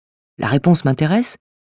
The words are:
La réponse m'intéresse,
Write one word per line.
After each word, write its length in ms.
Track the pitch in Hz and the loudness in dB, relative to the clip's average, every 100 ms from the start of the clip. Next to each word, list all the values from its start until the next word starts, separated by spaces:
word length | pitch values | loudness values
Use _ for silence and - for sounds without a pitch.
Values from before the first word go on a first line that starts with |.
| _ _ _ - | _ _ _ -10
La 80 | 98 | -2
réponse 360 | 139 175 170 | 0 2 2
m'intéresse, 540 | 139 131 156 202 247 - _ _ _ | 0 0 0 0 -2 -8 _ _ _